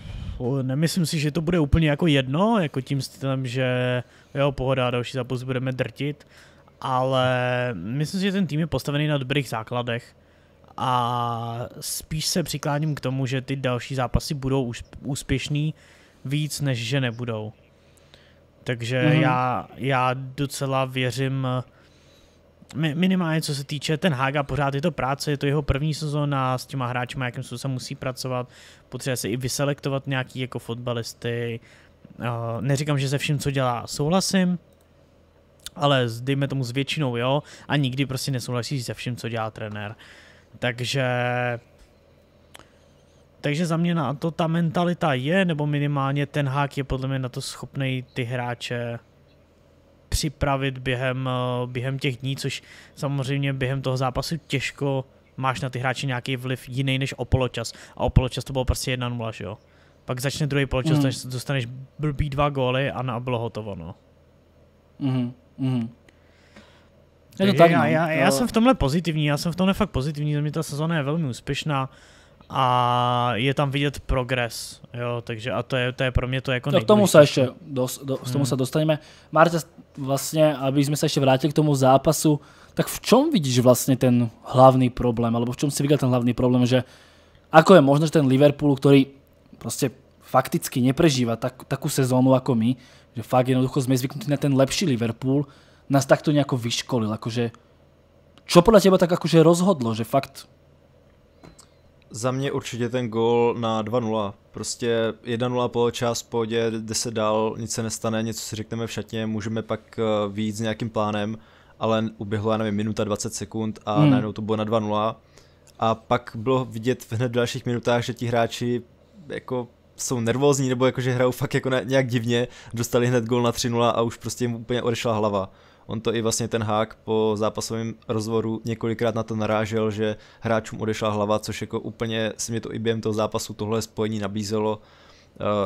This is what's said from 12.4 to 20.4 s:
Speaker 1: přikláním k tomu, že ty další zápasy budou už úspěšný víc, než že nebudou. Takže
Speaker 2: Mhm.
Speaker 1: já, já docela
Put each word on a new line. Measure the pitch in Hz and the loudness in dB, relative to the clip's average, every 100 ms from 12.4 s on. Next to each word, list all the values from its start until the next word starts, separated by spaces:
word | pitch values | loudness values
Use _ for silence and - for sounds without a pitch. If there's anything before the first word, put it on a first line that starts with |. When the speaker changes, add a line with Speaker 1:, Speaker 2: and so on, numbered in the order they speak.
Speaker 1:
přikláním | - 147 156 147 156 143 | -2 -4 -2 -2 -2 -2
k | |
tomu, | 127 131 131 | -4 -2 -2
že | 135 | -4
ty | 127 139 | -4 -4
další | 131 123 - 135 | -2 -2 -4 -4
zápasy | 120 - - | -2 -2 -2
budou | 147 127 135 | -6 -2 0
už | 120 117 - - | -2 -6 -14 -12
úspěšný | - 139 - 135 - 147 156 - - - - _ 135 | -8 -6 -4 -4 -2 -2 -2 -6 -14 -20 -20 _ -6
víc, | 147 151 - | -4 -4 -4
než | 143 120 117 | -2 -2 -2
že | 139 | -2
nebudou. | 127 113 120 110 107 - _ _ _ - _ - _ _ _ _ | -2 -4 -6 -6 -8 -14 _ _ _ -20 _ -20 _ _ _ _
Takže | - 123 117 127 127 | -6 -6 -2 0 4
Speaker 2:
Mhm. | - | 4
Speaker 1:
já, | 131 127 127 110 - - | 4 2 0 -2 -6 -6
já | 123 131 127 | -2 2 2
docela | 127 131 131 | -2 -6 -6